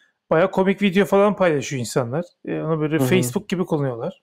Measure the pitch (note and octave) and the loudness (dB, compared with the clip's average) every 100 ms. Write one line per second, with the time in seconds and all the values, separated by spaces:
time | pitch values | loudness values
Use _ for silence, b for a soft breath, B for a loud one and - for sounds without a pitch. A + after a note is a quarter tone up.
0 | b b - D#3+ F#3+ F#3+ F#3+ G3 G3+ F3+ | b b -2 2 2 2 0 2 2 2
1 | G3 G3 G3+ G3 F3+ D3+ A#2+ C3+ A2+ D3 | 2 4 4 4 2 0 -2 -6 -4 -2
2 | A#2+ C#3 F3 _ - D#3+ D#3 D#3+ D3+ D#3 | -2 -4 -8 _ -8 -6 -4 -2 0 0
3 | C3 B2+ B2 G3 - E3+ F3+ D#3 C#3 A#2 | 2 2 0 -4 -4 -4 -2 -2 -2 -4
4 | C#3+ - | -8 -12